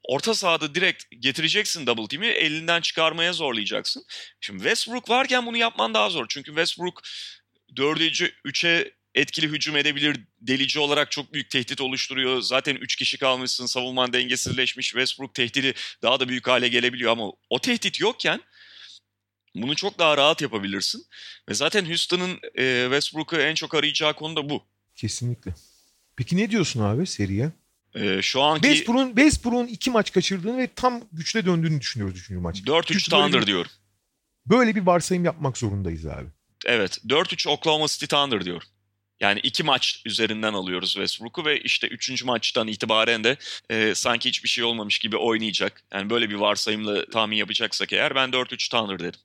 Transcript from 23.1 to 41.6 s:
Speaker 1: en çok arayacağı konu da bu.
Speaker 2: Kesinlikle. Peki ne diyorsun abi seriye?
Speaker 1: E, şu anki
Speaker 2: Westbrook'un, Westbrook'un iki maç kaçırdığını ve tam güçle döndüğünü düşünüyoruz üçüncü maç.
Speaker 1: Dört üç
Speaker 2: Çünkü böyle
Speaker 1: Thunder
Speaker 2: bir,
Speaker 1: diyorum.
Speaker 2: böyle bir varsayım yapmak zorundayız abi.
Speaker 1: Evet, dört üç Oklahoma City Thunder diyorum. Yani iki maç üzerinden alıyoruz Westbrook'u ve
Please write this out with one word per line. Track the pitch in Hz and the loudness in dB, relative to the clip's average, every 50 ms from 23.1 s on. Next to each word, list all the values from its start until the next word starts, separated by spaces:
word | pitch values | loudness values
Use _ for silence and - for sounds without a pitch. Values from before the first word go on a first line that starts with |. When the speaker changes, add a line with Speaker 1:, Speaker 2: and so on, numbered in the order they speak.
| - 156 151 - 165 | -4 -6 -6 -2 0
Speaker 1:
en | 156 139 151 160 | 2 2 2 0
çok | 160 165 147 - | -2 -4 -2 0
arayacağı | 151 147 151 139 - 160 151 151 | 0 0 0 0 0 0 0 0
konu | - 151 156 165 | -2 -6 -6 -4
da | 156 143 143 | -4 -2 -2
bu. | 147 104 _ _ _ _ _ _ _ | -4 -4 _ _ _ _ _ _ _
Speaker 2:
Kesinlikle. | - - 107 - - 120 120 120 - _ - - - - _ _ _ _ _ _ _ _ _ _ | -6 -6 -6 -4 -4 -4 -4 -6 -6 _ -12 -12 -12 -16 _ _ _ _ _ _ _ _ _ _
Peki | - 123 - 170 | -8 -2 0 2
ne | 185 220 220 | 2 2 2
diyorsun | 220 220 160 - - 120 | 2 2 2 2 0 0
abi | 107 101 107 131 190 | 2 2 2 2 0
seriye? | - - - 101 95 98 101 123 160 - _ _ _ _ _ _ _ _ | -2 -2 -2 -2 0 0 0 -2 -2 -4 _ _ _ _ _ _ _ _
Speaker 1:
E, | 113 101 101 95 95 | -2 0 0 2 2
şu | 98 - - 127 | 0 2 4 4
anki | 139 151 160 151 | 4 6 6 6
Speaker 2:
Westbrook'un, | 165 277 294 - - 226 240 262 269 | 6 6 6 4 4 2 2 2 2
Westbrook'un | 254 226 220 285 311 - - - 240 233 247 240 | 4 4 6 6 6 6 4 0 0 0 0 0
iki | 247 233 - - 262 | -2 -6 -4 -4 2
maç | 240 220 202 - | 2 2 2 4
kaçırdığını | - 190 - - 196 185 170 214 247 | 2 0 2 2 -2 -2 -2 -2 0
ve | 254 254 - _ | 0 -2 -2 _
tam | - - 254 247 240 233 - | 0 0 0 0 0 -10 -12
güçle | - 160 160 - - 226 180 | -10 -8 -6 -2 -2 0 2
döndüğünü | 185 175 165 165 165 156 147 | 4 2 4 4 2 2 0
düşünüyoruz | - - - 117 101 95 90 | -2 -4 -4 -2 -4 -4 -4
üçüncü | 95 - - 95 90 | -8 -10 -8 -6 -4
maç. | 87 85 85 98 95 | -4 -4 -4 -4 0
Speaker 1:
Dört | 123 147 165 170 - | 2 4 4 4 2
üç | - 196 170 | 0 0 2
Speaker 2:
Çünkü | - | 4
böyle | 165 147 147 | 4 4 6
Speaker 1:
Thunder | 147 143 123 | 6 4 4
Speaker 2:
bir, | 110 | 4
Speaker 1:
diyorum. | 101 98 90 85 - - _ _ _ _ _ _ _ _ _ _ _ _ _ _ | 4 2 0 0 -4 -10 _ _ _ _ _ _ _ _ _ _ _ _ _ _
Speaker 2:
böyle | 123 196 254 247 220 214 | 4 6 6 6 4 2
bir | 214 | 2
varsayım | 185 180 175 175 - - 185 180 175 | 4 4 4 4 2 0 0 0 0
yapmak | 165 160 160 143 135 117 | 0 -2 0 -4 -4 -2
zorundayız | - 120 104 98 101 95 87 82 78 78 | -2 -4 -2 -2 -2 -2 -4 -4 -6 -8
abi. | 76 71 71 - 80 - _ _ _ _ _ - | -10 -10 -10 -12 -14 -16 _ _ _ _ _ 0
Speaker 1:
Evet, | - 120 113 - 180 - - - 113 | 0 2 2 2 0 -4 -8 -2 0
dört | 131 156 185 - 180 | 2 2 2 0 -4
üç | 160 - | -4 -2
Oklahoma | 156 147 143 - 165 151 151 156 | -2 -2 0 2 2 2 2 2
City | 143 - - 151 | 0 -2 -4 -2
Thunder | - - 143 143 139 120 101 90 | 0 0 0 2 2 0 -2 -2
diyorum. | 87 87 82 - _ _ _ _ _ _ _ _ _ _ _ | -4 -6 -8 -10 _ _ _ _ _ _ _ _ _ _ _
Yani | 110 101 101 107 | 0 0 2 2
iki | - 123 - - 165 | -2 -2 -2 0 2
maç | 151 131 123 - - - - - | 2 2 2 2 -2 -4 -4 -8
üzerinden | 113 101 101 113 104 110 107 110 110 107 | -6 0 0 0 0 0 -2 -2 -2 -2
alıyoruz | 98 92 92 90 90 92 92 | -2 -2 -2 -2 -2 -2 -2
Westbrook'u | - 98 98 92 - - 110 117 - 175 156 | -2 -2 -2 -4 -4 -6 -10 -10 -8 -4 -2
ve | 151 147 - | 0 -2 0